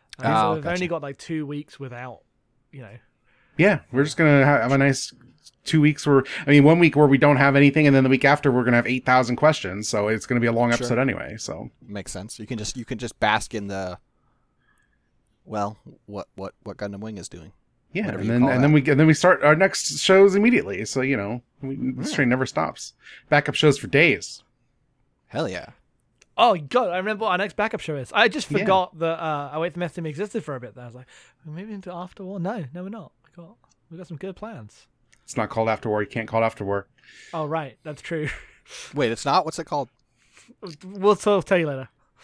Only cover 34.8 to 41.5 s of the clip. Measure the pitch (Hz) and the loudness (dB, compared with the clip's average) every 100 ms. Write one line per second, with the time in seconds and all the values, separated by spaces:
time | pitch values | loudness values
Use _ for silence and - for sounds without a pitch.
34.8 | _ _ _ _ _ - 107 113 113 107 | _ _ _ _ _ -6 -4 -2 -2 -2
35.8 | 117 107 104 117 110 113 113 - 98 101 | -2 -4 -4 -8 -4 -2 -2 -2 -6 -6
36.8 | - _ _ - - 165 151 160 139 - | -6 _ _ -20 -12 -8 -6 -6 -8 -14
37.8 | 156 147 - 165 151 - - _ _ - | -18 -16 -10 -6 -6 -10 -18 _ _ -20
38.8 | - 139 120 113 143 160 156 - 156 147 | -10 -2 -2 -2 0 0 -2 -8 -8 -8
39.8 | 127 _ _ _ _ _ _ _ 185 151 | -8 _ _ _ _ _ _ _ -18 -18
40.8 | 185 202 196 196 208 202 - | -18 0 2 2 2 0 0